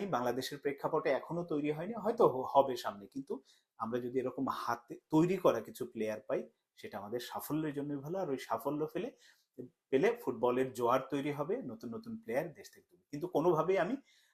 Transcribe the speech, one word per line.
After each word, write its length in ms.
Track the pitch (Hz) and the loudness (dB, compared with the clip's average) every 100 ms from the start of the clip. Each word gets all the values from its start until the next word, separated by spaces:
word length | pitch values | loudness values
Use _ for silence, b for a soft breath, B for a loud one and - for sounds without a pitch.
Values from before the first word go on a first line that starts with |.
| 196 | 0
বাংলাদেশের 520 | 135 123 123 131 143 | 0 0 0 -4 -4
প্রেক্ষাপটে 500 | 143 139 147 151 160 | -4 -4 -2 0 2
এখনো 320 | 127 - 165 | 0 -2 -6
তৈরি 260 | 170 151 147 | -2 -2 -2
হয়নি, 220 | 151 175 | -2 -4
হয়তো 300 | 226 202 233 180 | -4 -2 6 6
হ-, 220 | 127 127 | 6 4
হবে 260 | 139 135 123 | 6 6 2
সামনে। 280 | 113 101 98 | -4 -8 -10
কিন্তু 280 | 135 135 254 b b b - | -12 -8 -8 b b b -8
আমরা 200 | 113 120 | -4 -2
যদি 180 | 123 127 | 0 -2
এরকম 260 | 123 120 131 | -2 -2 -2
হাতে 420 | - - 117 - - _ | -2 -2 -4 -4 -16 _
তৈরি 260 | 156 175 185 | 4 4 6
করা 240 | 160 113 | 4 4
কিছু 220 | 110 - 120 | 0 -8 -8
প্লেয়ার 340 | 113 107 107 | -4 -2 -4
পাই, 200 | - 151 226 _ _ - | -4 -4 -4 _ _ -18
সেটা 160 | - 107 | -12 -10
আমাদের 220 | 101 120 | -6 -6
সাফল্যের 540 | - - - 151 156 | -6 -8 -4 -2 -2
জন্যই 260 | 139 143 143 | -4 -4 -6
ভালো। 160 | 139 185 | -4 -4
আর 100 | 175 | -2
ওই 80 | 131 | -4
সাফল্য 420 | - 113 143 147 156 | -2 -4 -2 -2 -2
পেলে, 220 | 170 226 - b b b - 123 - _ | -4 -6 -8 b b b -16 -16 -18 _
পেলে 220 | 131 190 233 | 4 4 2
ফুটবলের 520 | - - 120 123 131 | -2 0 2 4 2
জোয়ার 300 | 120 120 131 131 | 2 4 4 2
তৈরি 220 | 143 143 | -2 -2
হবে, 220 | 143 147 233 | -2 -2 -4
নতুন 260 | 175 110 123 | -4 -10 -8
নতুন 220 | 113 113 113 | -10 -8 -10
প্লেয়ার 300 | 113 120 170 | -2 -2 -2
দেশ 140 | 151 190 | -6 -18
থেকে 180 | - _ | -20 _
তৈরি। 180 | _ _ | _ _
কিন্তু 180 | 147 165 | -8 -2
কোনোভাবেই 500 | - 170 156 165 190 | 2 4 4 4 2
আমি 160 | 170 277 b b b | 2 -2 b b b